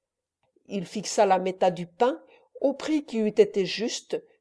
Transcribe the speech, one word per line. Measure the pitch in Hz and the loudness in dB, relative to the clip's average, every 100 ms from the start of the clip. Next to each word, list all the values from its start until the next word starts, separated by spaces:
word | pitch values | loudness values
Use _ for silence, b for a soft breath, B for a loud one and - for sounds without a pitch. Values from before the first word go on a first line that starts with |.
| _ _ _ _ _ _ - | _ _ _ _ _ _ -10
Il | 202 170 | -8 -8
fixa | 220 - - 202 | -10 -4 2 4
la | 190 | 4
meta | 185 185 190 | 0 0 0
du | 170 170 | 0 -8
pain | - 240 330 b b b - | 0 0 0 b b b -4
au | 277 | -2
prix | 277 - 311 294 | -2 -2 -2 -2
qui | 226 | -2
eût | 214 | 2
été | 214 202 202 175 | 4 2 2 -4
juste | - 226 - - - b b | -4 -6 -6 -8 -8 b b